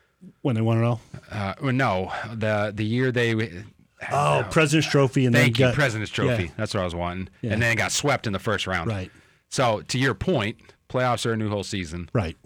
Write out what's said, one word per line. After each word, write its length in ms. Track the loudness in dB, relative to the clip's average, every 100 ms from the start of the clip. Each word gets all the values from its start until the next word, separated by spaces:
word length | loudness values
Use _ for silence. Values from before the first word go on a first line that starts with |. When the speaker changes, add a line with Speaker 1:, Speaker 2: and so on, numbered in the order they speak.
| _ _ -20 -6
Speaker 1:
When 140 | -2 0
they 60 |
won 200 | 2 2
it 40 | 2
all? 160 | -2 -8 -20 -12
Speaker 2:
Uh, 240 | -8 -6 -4
well, 120 | -2
no, 400 | 0 0 0 -2 -6 -8
the, 380 | -4 -2 0 -2
the 120 | -2 -2
year 260 | 0 0
they 200 | 2 2
w-, 320 | 0 -2 -6 -16 -20 _ -14 -4
Speaker 1:
Oh, 60 | 0
Speaker 2:
uh, 280 | 2 0
Speaker 1:
President's 440 | 0 2 4 4 4
Trophy. 380 | 4 4 4 4
And 100 | 6
then 80 |
Speaker 2:
thank 160 | 4 6
you, 60 | 4
Speaker 1:
got 100 | 4
Speaker 2:
President's 360 | 0 0 -4
Trophy. 320 | 0 0 0
Speaker 1:
Yeah. 80 | -2 -4
Speaker 2:
That's 180 | -4
what 60 | -2
I 60 | -2
was 100 | -2
wanting. 320 | -4 -6 -8 -8
Speaker 1:
Yeah. 100 | -4
Speaker 2:
And 100 | 0
then 140 | 2 2
got 160 | 0
swept 340 | 0 0 0 -2
in 60 |
the 80 | -4
first 260 | -2 -2 -2
round. 240 | -4 -2
Speaker 1:
Right. 220 | -4 -6 -14 _ _ _
Speaker 2:
So, 320 | 0 0 0
to 180 | -2 0
your 140 | 0
point, 460 | 0 0 0 0 -4 -12 -20 -8
playoffs 380 | -2 0 0 0
are 80 |
a 40 | -2
new 120 | -2
whole 160 | -2 -4
season. 440 | -6 -6 -8 -4
Speaker 1:
Right. 240 | -2 -2 -6